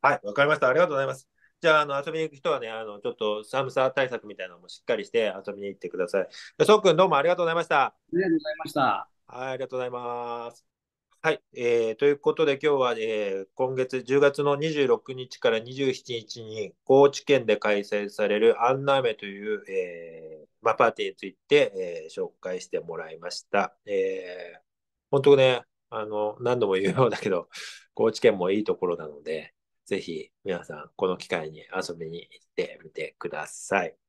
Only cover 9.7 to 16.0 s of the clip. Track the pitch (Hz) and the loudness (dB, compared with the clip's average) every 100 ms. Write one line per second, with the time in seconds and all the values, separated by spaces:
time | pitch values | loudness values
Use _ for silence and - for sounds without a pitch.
9.7 | 127 123 123 120 120 120 120 117 - _ | -6 -6 -6 -8 -8 -8 -8 -10 -14 _
10.7 | _ _ _ _ _ 160 - _ - 120 | _ _ _ _ _ -2 -2 _ -4 2
11.7 | 117 113 110 143 143 - 151 151 139 151 | 2 2 2 2 4 0 2 2 2 2
12.7 | 139 127 113 110 107 101 98 95 - 131 | 2 2 0 -2 -2 -2 -4 -8 -4 -2
13.7 | 131 127 127 120 139 143 143 143 143 160 | 0 -2 -4 0 4 4 4 0 0 -2
14.7 | 147 131 113 - 127 127 - 123 113 117 | 0 2 2 0 -12 -12 -2 0 0 -4
15.7 | 131 139 131 | -4 -2 -2